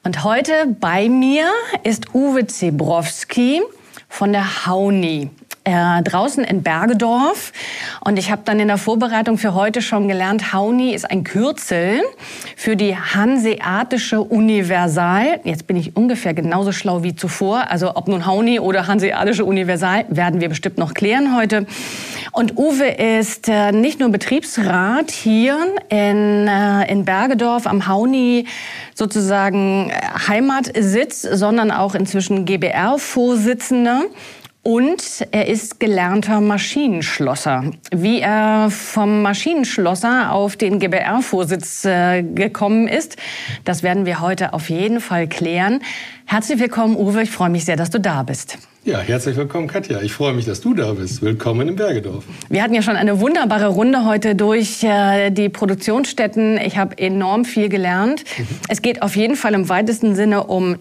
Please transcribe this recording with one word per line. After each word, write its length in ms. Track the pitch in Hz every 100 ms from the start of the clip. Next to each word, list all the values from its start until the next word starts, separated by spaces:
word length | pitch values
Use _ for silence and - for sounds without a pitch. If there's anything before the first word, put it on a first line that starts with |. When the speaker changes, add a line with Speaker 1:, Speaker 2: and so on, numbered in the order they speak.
Speaker 1:
Und 220 | - 147
heute 500 | 202 240 302 311 302 214
bei 280 | 170 180 226
mir 380 | 254 262 294 330 440 466 -
ist 280 | 226 220 -
Uwe 320 | 254 277 262 220
Zebrowski 1120 | - 175 147 151 170 160 - - - 247 311 440 - - - _
von 240 | - 202
der 340 | 202 196 - 180
Hauni, 640 | 185 202 196 170 156 143 - - -
äh, 400 | 196 180 175 175
draußen 400 | 160 180 254 277
in 220 | - 190
Bergedorf. 880 | 165 160 220 226 233 240 285 403 - - - - - -
Und 180 | - 202
ich 140 | 185
hab 120 | 208
dann 140 | 226 214
in 80 | 208
der 120 | 202
Vorbereitung 600 | 208 226 240 226 226 226
für 160 | 214
heute 260 | 185 208 233
schon 280 | 226 214 202
gelernt, 440 | 190 185 214 190
Hauni 400 | 190 208 247 254
ist 160 | - -
ein 140 | 190
Kürzel 800 | 156 202 262 311 - 175 175 233 494 - - - - -
für 180 | -
die 220 | 208 202 185
Hanseatische 1300 | - 196 220 269 226 214 180 190 247 254 - 220
Universal. 1160 | 208 226 220 214 180 180 175 156 175 190 262 339
Jetzt 240 | - 160 -
bin 80 | 180
ich 200 | 156 -
ungefähr 380 | 240 240 180
genauso 380 | 165 165 175 202
schlau 320 | 190 196 180
wie 100 | 175
zuvor. 560 | 165 180 - 196 233 -
Also 240 | 175 180
ob 140 | 165 180
nun 180 | 185 170
Hauni 320 | 190 233 240
oder 300 | 185 190 180
Hanseatische 560 | 202 190 - 196 214
Universal, 600 | 190 196 180 175 185 202 -
werden 320 | 156 175 160
wir 80 | 165
bestimmt 300 | 156 - -
noch 160 | 160
klären 420 | - 208 247 285 247
heute. 300 | 220 214 202 - - - - - -
Und 260 | - 233 -
Uwe 280 | 294 269 277 - 226 220
ist, 300 | 214 - -
äh, 240 | 208 208
nicht 260 | 208 262 302
nur 120 | 247
Betriebsrat 1000 | 196 - 277 - - 196 180 190 262 311
hier 640 | - 220 220 247 294 359 392 -
in, 580 | 208 208 208 208 208 208
äh, 460 | 202 208 202 196
in 140 | 196 190
Bergedorf 600 | 190 254 247 240 240 233
am 220 | 202 185
Hauni 580 | 196 240 269 247 240 240 - - - -
sozusagen, 960 | - 214 214 190 196 196 196 196 196 190
äh, 60 | - - - -
Heimatsitz, 960 | 208 269 269 247 220 196 208 285 -
sondern 480 | - 202 208 233 185
auch 240 | - 196
inzwischen 500 | 190 190 196 185 196
G 140 | 180 190
B 80 | 180
R-Vorsitzender. 1400 | - 190 277 - 254 247 240 214 247 - 254 240 247 381 - - - - _
Und 640 | 226 233 269 359 - - -
er 160 | 214 -
ist 320 | 226 226 -
gelernter 640 | 220 196 180 202 202 214
Maschinenschlosser. 1300 | 208 202 - 285 285 175 156 - 139 143 151 131 143 160 -
Wie 280 | 180 190 233
er 480 | 208 214 214 214 214
vom 540 | 208 - 220 208 214
Maschinenschlosser 1120 | 202 202 311 330 240 - 175 180 233 247 202
auf 240 | 196 202 196
den 240 | 208 196
G 80 | 185
B 80 | 185
R-Vorsitz, 880 | - 226 247 190 170 180 - - 196
äh, 360 | 180 180 180
gekommen 640 | 170 170 190 - 202 220 226
ist, 300 | 311 320 - - - - -
das 180 | - 175
werden 220 | 180 190
wir 160 | 180 160
heute 320 | 175 185 185
auf 160 | 165 160
jeden 320 | 165 208 233
Fall 260 | - 175 165
klären. 540 | - 170 170 190 262 - - - - -
Herzlich 320 | 208 220 269
willkommen, 380 | 240 226 220 214
Uwe. 260 | 202 208
Ich 80 | 220
freue 180 | - 180
mich 160 | 175
sehr, 120 | 165 156
dass 140 | 170
du 100 | 220
da 240 | 190 143
bist. 340 | 127 135 - - - _
Speaker 2:
Ja, 180 | - 98
herzlich 360 | 98 123 139 127
willkommen, 300 | 143 170 156
Katja. 340 | 196 - 101
Ich 120 | 104
freue 200 | - 143
mich, 120 | 123
dass 160 | 110 95
du 120 | 233
da 200 | 214 110
bist. 280 | 98 92 123
Willkommen 480 | 107 113 120 113 147
in 80 | 190
Bergedorf. 480 | 208 120 101 92 - - -
Speaker 1:
Wir 140 | -
hatten 120 | 233
ja 80 | 226
schon 140 | 208 196
eine 240 | 208 202
wunderbare 460 | 240 339 240 214 208
Runde 360 | 185 233 262
heute 300 | 220 214 214
durch, 480 | 196 208 226 220 -
äh, 480 | 226 202 196 196 202
die 180 | 196 202
Produktionsstätten. 1120 | - 196 190 220 226 277 - 214 220 220 220
Ich 180 | - 202
habe 220 | 190 -
enorm 460 | 185 190 185 214
viel 240 | 240 226 208
gelernt. 560 | 196 180 180 220 311 - -
Speaker 2:
Mhm. 100 | 117 143 -
Speaker 1:
Es 140 | 214
geht 200 | 240 240
auf 120 | 202
jeden 220 | 196 226 277
Fall 180 | 220
im 140 | 202 185
weitesten 480 | 185 214 220 220 190
Sinne 280 | 214 202
um 320 | - 185 180 175